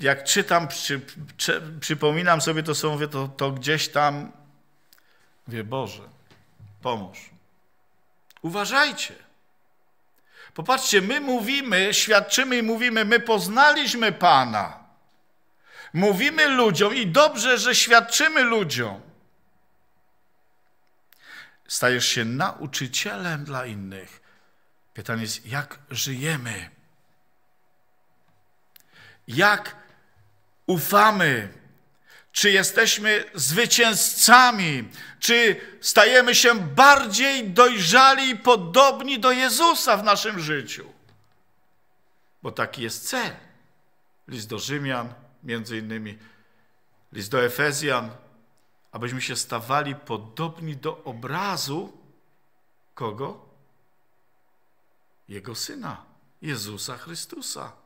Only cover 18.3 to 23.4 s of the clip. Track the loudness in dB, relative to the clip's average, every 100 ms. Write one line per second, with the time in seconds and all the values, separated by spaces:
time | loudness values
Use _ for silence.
18.3 | 2 2 0 -2 -4 -6 -8 -18 _ _
19.3 | _ _ _ _ _ _ _ _ _ _
20.3 | _ _ _ _ _ _ _ _ _ -20
21.3 | -20 -20 _ -10 -2 0 2 0 -2 -2
22.3 | -4 -6 -6 -10 -8 -6 -6 -6 -8 -8
23.3 | -8